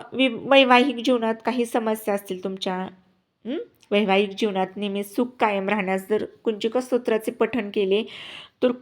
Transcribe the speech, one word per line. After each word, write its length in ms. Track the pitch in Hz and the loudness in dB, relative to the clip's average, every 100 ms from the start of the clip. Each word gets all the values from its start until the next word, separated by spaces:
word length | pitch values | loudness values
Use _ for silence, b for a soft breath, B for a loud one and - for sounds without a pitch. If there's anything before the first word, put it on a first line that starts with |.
| - | -2
वि-, 260 | 226 262 226 | 0 0 0
वैवाहिक 540 | - 269 254 247 269 240 | 4 6 8 6 6 0
जीवनात 380 | 233 247 226 220 | 0 2 0 -2
काही 200 | - 247 | -2 -2
समस्या 500 | 233 247 220 220 220 | 0 0 0 -2 -2
असतील 300 | 202 202 185 | -4 -4 -8
तुमच्या, 300 | 196 190 196 185 190 - _ _ _ _ 214 | -6 -6 -6 -4 -8 -12 _ _ _ _ -10
हं? 120 | 320 480 _ - | -8 -10 _ -2
वैवाहिक 380 | 208 208 196 202 196 | 0 4 2 2 0
जीवनात 280 | 214 190 185 196 | -2 0 -2 -4
नेहमी 280 | 208 196 | -6 -6
सुख 220 | 202 - 247 - | -6 -4 -4 0
कायम 280 | 220 202 196 | -2 0 -2
राहण्यास 400 | 208 185 190 190 | -2 -2 -4 0
जर 140 | 214 - - | -2 -2 -6
कुंजिका 360 | - 208 220 247 | -4 -2 -2 -2
स्तोत्राचे 500 | 254 247 247 220 220 | -2 -2 0 -2 -2
पठण 400 | 233 226 240 202 | -2 -2 -2 -4
केले 280 | 208 196 202 226 B B B B - | -2 2 2 -2 B B B B -2
तर 100 | 254 247 | 0 0